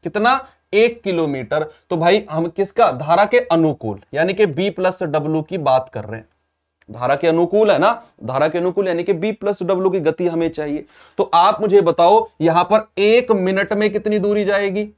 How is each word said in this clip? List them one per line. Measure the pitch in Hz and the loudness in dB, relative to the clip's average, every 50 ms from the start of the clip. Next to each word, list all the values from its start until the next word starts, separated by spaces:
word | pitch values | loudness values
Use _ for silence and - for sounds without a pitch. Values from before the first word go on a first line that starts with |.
| _ | _
कितना? | 175 - 208 214 240 262 262 262 - _ _ _ _ | -6 -4 0 0 2 0 0 -4 -10 _ _ _ _
एक | - 208 226 240 233 - | 2 2 2 2 0 -4
किलोमीटर। | _ 202 180 165 160 151 139 131 123 107 151 151 156 156 - _ _ _ | _ -4 -2 -2 -2 -2 -4 -6 -6 -4 -4 -4 -4 -6 -10 _ _ _
तो | 180 | -4
भाई | 160 165 175 190 214 214 - | 0 2 2 2 2 0 -4
हम | 208 160 165 170 | -6 -6 -6 -6
किसका? | - - 196 190 - - 233 175 | -4 -6 -6 -4 0 0 0 2
धारा | 135 - 147 147 170 180 208 | 0 -4 -2 0 2 2 2
के | 208 240 247 | 2 2 0
अनुकूल | 247 - 165 165 160 156 139 - - 110 101 95 _ _ - | 0 2 0 2 2 0 -2 -4 -6 -8 -8 -8 _ _ -4
यानी | 143 165 185 196 | -2 -2 -2 0
कि | 190 214 | 0 0
B | 185 139 143 190 202 | 0 0 -4 -4 -4
प्लस | - - 185 185 185 - 190 | -4 -2 -2 -2 -2 -2 -6
W | 160 143 156 143 151 156 160 151 _ | -4 -4 -4 -2 -2 -4 -4 -4 _
की | 180 185 | -8 -4
बात | 147 131 131 131 131 - | 0 0 0 0 0 -4
कर | - 117 104 | -12 -14 -12
रहे | 104 110 110 | -12 -14 -14
हैं। | 101 _ _ _ _ _ _ _ _ _ _ _ _ _ | -16 _ _ _ _ _ _ _ _ _ _ _ _ _
धारा | 107 120 123 127 143 | -12 -6 -2 -2 -2
के | 143 - 165 | 0 2 0
अनुकूल | 160 165 175 170 185 208 220 208 | 2 2 0 2 2 2 4 4
है | 185 131 | 4 4
ना, | 170 208 233 233 - _ _ _ - | 2 0 0 -2 -8 _ _ _ -12
धारा | 113 131 135 147 160 | -6 -2 0 0 0
के | 160 180 | 0 -2
अनुकूल | 170 185 175 196 202 185 | -4 -2 -2 -2 -2 -2
यानी | 170 165 175 | -2 -4 -2
कि | 185 196 | -2 -2
B | 160 170 214 214 | -2 -2 -6 -6
प्लस | - - 202 202 - | -4 -4 -6 -4 -4
W | 185 170 196 180 190 190 | -2 -2 -2 0 0 0
की | 180 190 | -2 0
गति | 147 156 160 - 180 | -2 -2 -2 -2 -4
हमें | 175 165 165 165 165 | -2 -2 -2 -2 -2
चाहिए। | 160 - 151 147 143 151 - _ _ - - - _ - | -4 -6 -8 -6 -6 -8 -10 _ _ -20 -20 -16 _ -4
तो | - - - | -4 2 4
आप | 170 175 202 214 - | 4 4 4 2 2
मुझे | 208 208 185 202 | 0 4 4 4
बताओ | 180 170 160 - 170 175 202 226 - - _ _ | 4 4 2 4 4 6 6 4 2 0 _ _
यहां | 156 165 160 175 175 | 0 2 2 2 2
पर | 170 202 220 214 _ _ - | 4 2 0 0 _ _ 0
एक | 202 208 226 240 247 240 | 2 4 4 4 4 2
मिनट | 226 196 185 185 190 190 202 196 | 0 0 0 0 0 -2 -2 -2
में | 220 202 214 208 | -2 0 0 0
कितनी | 208 208 208 214 214 214 | -2 -2 -4 -2 -2 0
दूरी | 185 208 208 208 208 | 0 0 0 0 0
जाएगी? | 185 202 196 202 196 185 208 208 214 - | 0 0 0 -2 -2 -2 -4 -6 -6 -10